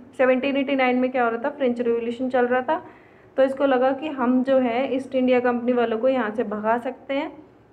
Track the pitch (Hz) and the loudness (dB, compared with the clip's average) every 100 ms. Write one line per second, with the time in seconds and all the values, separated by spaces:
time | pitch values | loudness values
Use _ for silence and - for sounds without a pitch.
0 | - - 254 254 277 277 277 269 254 247 | -12 0 2 2 2 -2 0 2 2 2
1 | 254 254 233 226 285 294 262 240 233 233 | 0 0 0 0 -6 -2 -2 0 -2 -2
2 | 233 240 254 254 247 254 254 330 - - | -2 -4 -2 0 2 0 0 -4 -4 -20
3 | - - - - 269 269 277 247 262 277 | -20 -20 -8 0 0 2 2 2 2 0
4 | 302 269 240 254 254 262 254 226 233 269 | -6 -2 0 2 2 2 2 -2 -2 -4
5 | 269 262 254 247 247 240 240 240 226 226 | -2 0 2 2 2 0 0 0 0 0
6 | 254 262 214 214 208 214 214 240 254 262 | 0 0 -2 -4 -4 -4 -2 -2 -2 -10
7 | - 277 320 - - _ _ | -6 -6 -6 -12 -20 _ _